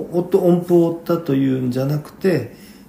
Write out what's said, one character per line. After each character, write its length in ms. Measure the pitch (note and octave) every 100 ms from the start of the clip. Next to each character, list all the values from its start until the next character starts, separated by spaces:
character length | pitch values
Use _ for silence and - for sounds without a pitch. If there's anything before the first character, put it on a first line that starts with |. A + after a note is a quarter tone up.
| -
音、 280 | E3+ F3+ F#3+
音 200 | F3+ F3
符 140 | F3 F3
を 100 | E3
追 80 | E3
っ 60 |
た 160 | - E3+
と 160 | E3
い 240 | C3+ C3+ C3
う 40 |
ん 80 | B2+
じ 80 | B2
ゃ 60 | C3+
な 120 | D3+
く 140 | D3
て、 420 | - F#3+ D#3+ A#2 - - -